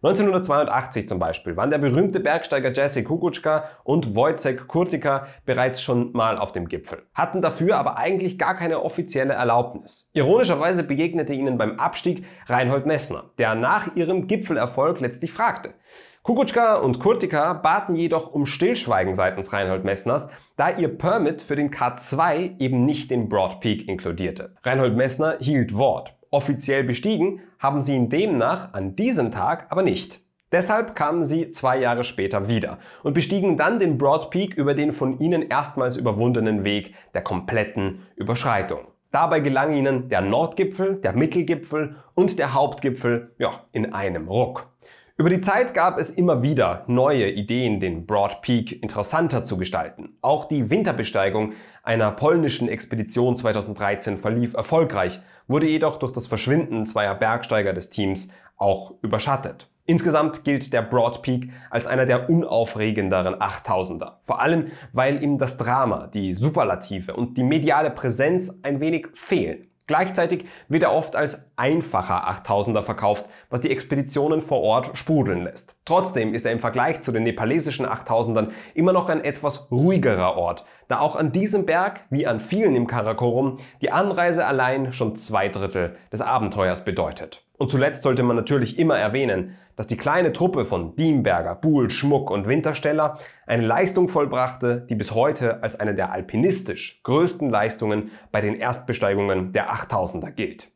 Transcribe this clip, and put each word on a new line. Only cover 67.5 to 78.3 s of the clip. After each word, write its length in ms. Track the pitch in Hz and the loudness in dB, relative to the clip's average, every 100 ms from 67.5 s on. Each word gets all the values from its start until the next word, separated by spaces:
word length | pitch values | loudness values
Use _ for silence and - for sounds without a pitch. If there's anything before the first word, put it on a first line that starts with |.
| 156 147 143 156 | 2 2 2 0
Präsenz 680 | - 131 117 143 180 185 - | -2 -4 0 2 2 -2 -8
ein 200 | 139 139 | -6 -2
wenig 260 | 156 165 - | -2 -2 -6
fehlen. 500 | - - 175 85 73 - _ - | -18 -2 0 0 -6 -14 _ -2
Gleichzeitig 540 | 156 190 185 175 180 - - - | 0 0 0 0 -2 -6 -20 -2
wird 160 | 156 | 2
er 100 | 151 | 4
oft 220 | 156 156 - | 2 0 -2
als 340 | 147 - - - | -2 -4 -14 -2
einfacher 720 | 127 160 - - 90 90 - | 0 0 0 -4 0 -2 -2
Achttausender 560 | 95 - 101 104 107 | -6 0 0 2 0
verkauft, 420 | 101 110 104 104 - - _ | -2 -2 0 0 -4 -20 _
was 120 | 123 | -4
die 100 | 127 | -2
Expeditionen 720 | - - 139 139 147 147 160 | -2 -2 -2 -2 0 2 0
vor 180 | 156 135 | 0 0
Ort 380 | 107 113 131 - | 2 2 0 -10
sprudeln 480 | - 156 98 90 87 | 0 2 2 0 -4
lässt. 320 | - - _ - | -10 -20 _ 0
Trotzdem 480 | 170 185 143 110 | 2 2 -2 -2
ist 120 | 117 117 | -2 -2
er 60 | |
im 80 | 117 | -2
Vergleich 440 | 120 120 135 160 | -2 0 0 0
zu 100 | - | -2
den 100 | 113 | 0
nepalesischen 600 | 113 - 110 156 156 135 127 | 0 0 0 0 -2 -4 -4
Achttausendern 680 | 110 - 113 117 | -6 -2 0 2